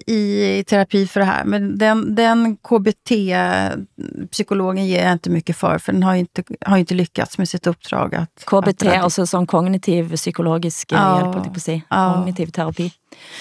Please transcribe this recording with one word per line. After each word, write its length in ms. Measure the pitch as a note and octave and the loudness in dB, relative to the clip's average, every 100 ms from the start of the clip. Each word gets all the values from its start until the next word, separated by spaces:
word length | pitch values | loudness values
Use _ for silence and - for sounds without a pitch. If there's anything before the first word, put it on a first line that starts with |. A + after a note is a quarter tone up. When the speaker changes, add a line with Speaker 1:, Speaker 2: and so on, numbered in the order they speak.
| - | -2
Speaker 1:
i 560 | A3 G#3 G3+ G3+ G3 G3 | 0 0 0 0 0 2
terapi 400 | G3+ G3 G3+ G3 | 2 4 2 0
för 120 | - | 0
det 60 | F#3+ | 0
här, 200 | - - | 0 0
men 320 | G3+ G3+ G3+ | -2 -2 0
den, 380 | G#3+ A3 G#3+ G#3 | 2 2 0 2
den 420 | A3+ A#3 A3+ G#3 | 4 4 2 -2
K 220 | - A3+ | 0 0
B 120 | G3+ G#3+ - | 2 -2 0
T-psykologen 1800 | A3+ F#3+ F3+ F3+ F3+ F#3+ - G3 - - - E3+ - G#3 G3 F#3 F#3+ G3 | 0 2 0 2 0 0 -4 -10 -12 -14 -12 -8 -6 -2 -2 0 0 0
ger 160 | F3+ | 2
jag 100 | F3+ | 2
inte 160 | F3 - | 2 0
mycket 280 | E3 - E3 | -2 -2 -2
för, 200 | E3+ E3 | 0 0
för 140 | - | 0
den 120 | F#3+ | 0
har 100 | F#3 | 2
ju 60 | F#3 | 2
inte, 240 | F3+ - - - - | 0 -6 -10 -8 0
har 120 | G3 | 2
ju 20 | |
inte 140 | E3+ | 2
lyckats 440 | F3+ F3 - - - | 0 -2 -4 -6 -4
med 120 | F3+ | -4
sitt 180 | F3+ - | -2 -2
uppdrag 480 | E3+ - - - - | -4 -4 -4 -2 -4
att, 280 | E3 - - | -6 -8 -2
Speaker 2:
K 160 | G3 | 0
B 120 | F#3 | 2
T, 140 | F#3+ G3 | 0 2
Speaker 1:
att 140 | F#3 | 2
Speaker 2:
alltså 220 | F3+ F#3 F3 | 2 0 0
sån 200 | F#3 F3+ | 0 0
kognitiv 680 | E3+ F3+ F#3+ G3 E3+ E3 D#3+ | 2 2 0 0 0 0 -4
psykologisk 760 | - E3+ E3+ E3 E3 - - | -4 -2 0 0 -2 -6 -2
Speaker 1:
Ja. 240 | - G3 F#3 | 2 4 4
Speaker 2:
hjälp, 100 | F3+ F#3 | 2 -2
höll 80 | |
jag 100 | F#3 | -6
på 40 | F#3 | -6
att 40 | |
säga. 180 | - D#3+ - | -6 -6 -2
Speaker 1:
Ja. 240 | F#3+ F#3 F3+ | 0 2 0
Speaker 2:
Kognitiv 320 | F3+ F3+ E3 | -2 -4 -6
terapi. 460 | E3+ D#3+ D#3+ F3 - _ - - - | -4 -4 -4 -6 -8 _ -20 -20 -8